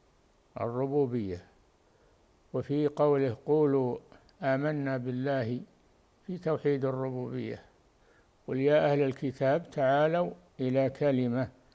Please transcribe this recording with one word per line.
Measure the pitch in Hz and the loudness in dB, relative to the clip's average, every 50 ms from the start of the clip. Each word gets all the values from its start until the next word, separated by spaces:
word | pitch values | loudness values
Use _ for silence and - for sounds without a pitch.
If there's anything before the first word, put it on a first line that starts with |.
| _ _ _ _ _ _ _ _ _ _ _ - | _ _ _ _ _ _ _ _ _ _ _ -6
الربوبية. | 107 117 117 123 135 135 139 147 143 123 123 120 104 95 90 90 - - _ _ _ _ _ _ _ _ _ _ _ _ _ _ _ _ _ _ _ _ - | -6 -4 -2 -2 -4 0 2 0 0 2 0 -2 -4 -4 -6 -8 -12 -18 _ _ _ _ _ _ _ _ _ _ _ _ _ _ _ _ _ _ _ _ -8
وفي | 131 123 - 143 147 151 143 | -8 -4 -2 -2 0 0 0
قوله: | 147 - 147 147 143 139 135 131 107 - - | 0 2 2 4 4 4 2 0 -2 -4 -2
"قولوا | - 147 156 151 143 139 135 131 123 - - - - - - - - _ _ - | 0 2 4 4 4 4 2 2 0 -2 -6 -10 -16 -20 -20 -20 -20 _ _ -2
آمنا | 139 131 135 143 151 156 147 139 139 135 | -2 0 0 0 -2 -2 -2 -4 -4 -4
بالله"، | 131 123 127 123 127 131 143 139 135 120 110 123 127 - - _ _ _ _ _ _ _ _ _ _ _ | -4 -4 -6 -6 -4 -2 -2 -2 -2 -2 -2 -4 -6 -8 -12 _ _ _ _ _ _ _ _ _ _ _
في | - 180 175 | -10 -10 -6
توحيد | - 160 156 135 - 147 143 135 131 | -2 -2 -2 0 0 0 0 0 0
الربوبية. | 131 131 131 135 131 127 127 127 120 127 127 113 113 117 107 - - _ _ _ _ _ _ _ _ _ _ _ _ _ _ _ - | -2 -2 -2 -4 -4 -4 -6 -6 -6 -6 -6 -6 -6 -8 -10 -12 -20 _ _ _ _ _ _ _ _ _ _ _ _ _ _ _ -6
"قل | - 131 | -2 0
يا | 135 143 147 156 156 147 143 | 2 4 4 6 4 4 4
أهل | 143 143 | 2 2
الكتاب | 135 131 - - 135 123 - 139 131 139 170 175 - | 0 -2 -4 -6 -6 -4 0 0 2 2 0 -2 -4
تعالوا | - 151 135 131 139 143 151 160 165 175 175 175 - - - _ _ - | -4 0 2 2 4 4 4 2 2 0 -2 -2 -4 -10 -18 _ _ -6
إلى | 131 127 127 135 135 127 | -4 0 0 2 0 0
كلمة"، | 131 - 151 143 135 127 127 123 120 127 131 - - - _ _ _ | 0 0 0 2 2 2 2 0 0 -2 -4 -4 -8 -16 _ _ _